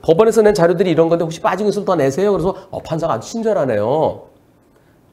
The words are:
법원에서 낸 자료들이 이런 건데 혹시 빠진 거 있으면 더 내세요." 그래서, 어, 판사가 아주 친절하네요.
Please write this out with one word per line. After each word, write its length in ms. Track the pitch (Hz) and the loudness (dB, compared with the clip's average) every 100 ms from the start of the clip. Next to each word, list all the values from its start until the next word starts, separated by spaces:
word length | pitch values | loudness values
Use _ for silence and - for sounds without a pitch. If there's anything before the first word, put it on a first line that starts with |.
법원에서 420 | - 160 226 220 | 0 4 4 4
낸 120 | 208 | 4
자료들이 340 | 202 170 175 185 | 4 2 2 0
이런 200 | 160 165 | 2 2
건데 160 | 170 | 0
혹시 160 | 165 160 | -2 -4
빠진 260 | - 185 208 | -4 -2 -2
거 40 | |
있으면 140 | 202 | -2
더 120 | 190 175 | -2 0
내세요." 340 | 135 180 202 | 0 0 0
그래서, 240 | 185 175 180 - | 0 -2 -6 -10
어, 80 | - | -14
판사가 340 | - 160 160 | -8 -4 -4
아주 140 | 113 - | -4 -6
친절하네요. 960 | 226 226 190 135 104 110 151 135 80 - _ _ _ _ _ _ _ _ | -6 -2 -2 0 -2 0 0 -2 -4 -12 _ _ _ _ _ _ _ _